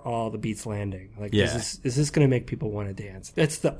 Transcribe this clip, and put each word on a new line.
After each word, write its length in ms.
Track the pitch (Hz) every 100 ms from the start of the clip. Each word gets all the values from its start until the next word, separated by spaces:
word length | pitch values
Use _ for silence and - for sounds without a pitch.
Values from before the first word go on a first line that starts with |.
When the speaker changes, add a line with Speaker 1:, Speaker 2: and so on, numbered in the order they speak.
| 123
Speaker 1:
all 240 | 117 113
the 80 | 107
beats 300 | 110 104 113
landing? 420 | 104 101 95 95 104
Like, 140 | 104
Speaker 2:
Yeah. 120 | 104 85
Speaker 1:
is 80 |
this, 260 | 117 - -
is 120 | 131 127
this 160 | 147
gonna 160 | 160 139
make 180 | 123 120
people 240 | 117 107
wanna 240 | 104 98
dance? 380 | 95 101 95 -
That's 260 | - 156 -
the 180 | -